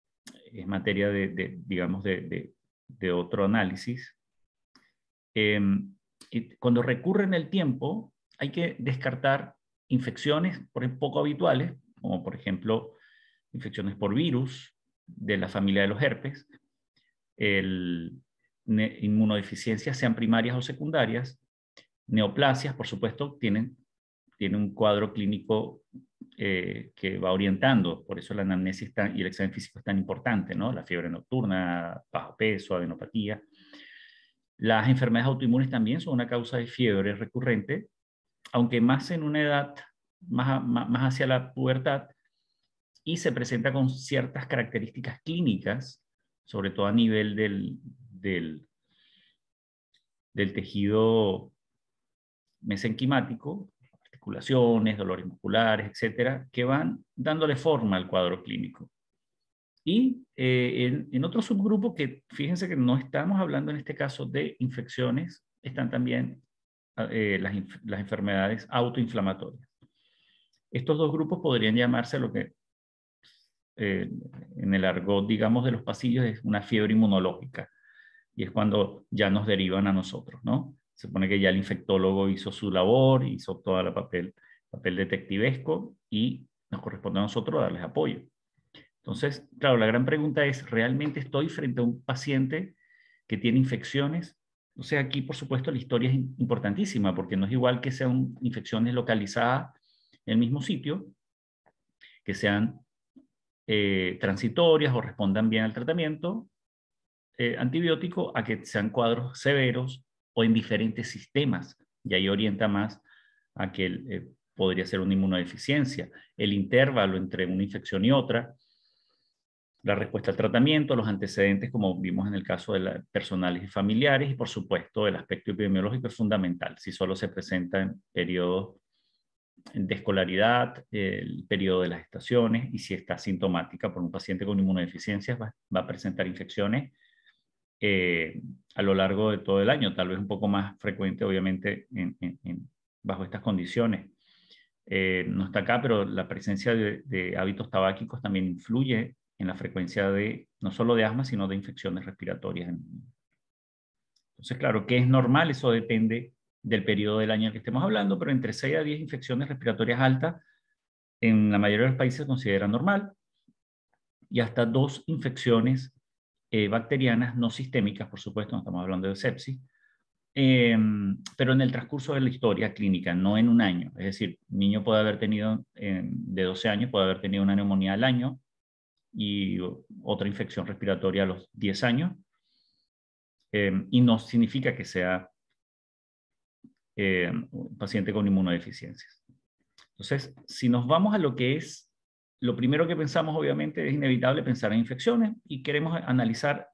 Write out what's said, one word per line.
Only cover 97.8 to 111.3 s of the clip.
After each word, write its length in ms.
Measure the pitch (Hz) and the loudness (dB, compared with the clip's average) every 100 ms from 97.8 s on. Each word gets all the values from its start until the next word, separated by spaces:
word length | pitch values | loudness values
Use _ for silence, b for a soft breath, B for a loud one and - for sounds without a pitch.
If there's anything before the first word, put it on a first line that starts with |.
que 100 | 135 | -2
sean 440 | - 131 127 131 - | -2 0 2 0 -2
infecciones 520 | 123 - - 110 117 | -4 -4 -4 0 2
localizadas 840 | 123 120 110 98 120 120 135 170 b b b b b - | 0 0 0 0 0 2 0 -2 b b b b b 0
en 80 | |
el 40 | 110 | 2
mismo 240 | 120 143 | 2 0
sitio, 460 | 135 160 143 170 - _ _ _ _ _ _ _ _ _ B B | -2 -4 -4 -6 -8 _ _ _ _ _ _ _ _ _ B B
que 120 | - 95 | -8 -2
sean, 440 | 104 101 117 - _ _ _ _ _ _ _ _ - | 2 2 0 -4 _ _ _ _ _ _ _ _ -2
eh, 500 | 107 101 95 90 95 | 0 2 0 -2 -2
transitorias 720 | 101 98 117 147 170 156 147 | -2 0 -2 4 6 6 4
o 80 | 123 | 0
respondan 480 | 107 - 98 107 113 | -2 -2 0 2 2
bien 140 | 110 | 2
al 100 | 110 | 0
tratamiento, 760 | 120 120 170 156 156 170 226 - _ _ _ _ _ _ _ _ - | -2 -4 -2 -2 -4 -6 -6 -10 _ _ _ _ _ _ _ _ -4
eh, 200 | 120 113 | -2 0
antibiótico, 720 | 127 160 170 160 175 185 - 120 | 0 0 2 0 -2 -4 -4 -4
a 60 | |
que 220 | 113 107 - | -2 -4 -2
sean 240 | 107 104 | -2 0
cuadros 500 | 123 117 117 127 - | 2 2 0 -4 -4
severos 640 | 139 143 127 120 131 - _ _ _ - | 0 2 2 0 -4 -8 _ _ _ 2
o 80 | |
en 100 | 113 | 4
diferentes 560 | 113 - 107 113 110 113 | 4 2 0 0 -2 -8
sistemas. 680 | - - | -10 -4